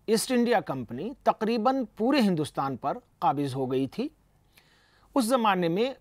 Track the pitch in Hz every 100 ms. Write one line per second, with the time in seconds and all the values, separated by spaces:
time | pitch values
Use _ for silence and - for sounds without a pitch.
0 | - 220 - 254 240 220 160 135 120 120
1 | 202 294 - - 214 233 226 269 247 -
2 | 226 294 208 170 147 - 135 131 139 220
3 | - - 170 143 143 131 127 131 135 -
4 | 285 _ _ _ _ _ _ _ _ _
5 | _ 277 220 262 220 185 170 175 240 -